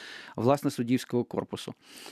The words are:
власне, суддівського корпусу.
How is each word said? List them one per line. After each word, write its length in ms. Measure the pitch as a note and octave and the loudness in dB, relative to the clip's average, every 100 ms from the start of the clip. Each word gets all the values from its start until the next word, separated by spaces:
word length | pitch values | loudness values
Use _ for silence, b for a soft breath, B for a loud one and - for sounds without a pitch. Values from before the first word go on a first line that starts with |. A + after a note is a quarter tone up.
| B B B B | B B B B
власне, 360 | A#2 C#3+ C#3+ | 4 6 4
суддівського 520 | - A#2 B2+ - A#2+ | 0 2 2 2 -2
корпусу. 500 | A2+ G#2+ - G2+ - - B B B | 0 -4 -4 -6 -8 -12 B B B